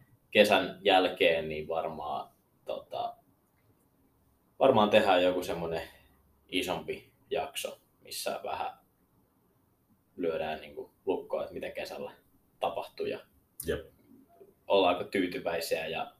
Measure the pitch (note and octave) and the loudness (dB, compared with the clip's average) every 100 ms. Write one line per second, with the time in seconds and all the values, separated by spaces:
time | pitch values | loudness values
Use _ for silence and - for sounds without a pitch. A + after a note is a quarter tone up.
0 | _ _ _ G#2+ G#2 F#2+ F#2 F#2 G2 F#2 | _ _ _ 4 6 6 0 -2 4 4
1 | F2+ - F2 E2 D#2 D#2 D#2 E2 D#2+ D#2 | 4 4 4 2 -2 -8 -6 -4 -4 -6
2 | D2 C2+ - _ _ _ - - - - | -8 -8 -10 _ _ _ -10 -10 -8 -6
3 | - - _ _ _ _ _ _ _ _ | -6 -8 _ _ _ _ _ _ _ _
4 | _ _ _ _ _ - C3 A2 G#2 G#2+ | _ _ _ _ _ 2 6 6 8 6
5 | G2 F2+ F2+ F2+ F2 E2+ E2 D#2+ - - | 6 4 4 2 -4 -4 -4 -6 -8 -16
6 | _ _ _ _ - F2+ F2 E2+ D#2+ D#2 | _ _ _ _ -6 -4 -2 -4 -6 -12
7 | - _ - D#2+ - - - - _ _ | -14 _ -8 -6 -6 -8 -10 -12 _ _
8 | - - - - - - - - _ _ | -14 -8 -6 -6 -6 -6 -8 -10 _ _
9 | _ _ _ _ _ _ _ _ _ _ | _ _ _ _ _ _ _ _ _ _
10 | _ - E2+ D#2 D#2 D2+ D2+ D2 - _ | _ -6 -4 -2 -4 -6 -10 -16 -16 _
11 | - F2 - D2+ - - - D2+ - - | -4 -4 -4 -6 -6 -8 -10 -10 -10 -10
12 | - - _ _ _ - - - - - | -12 -16 _ _ _ -6 -4 -4 -10 -8
13 | D#2+ - - _ _ - D#2+ D#2+ - _ | -6 -8 -12 _ _ -10 -6 -6 -6 _
14 | _ - _ - - _ - G2 F#2 - | _ -20 _ -20 -20 _ 2 4 4 2
15 | - G2+ F2+ F2+ E2+ E2 - E2 D#2+ D#2+ | -2 -2 -2 -2 -4 -4 -2 -4 -4 -6
16 | - | -8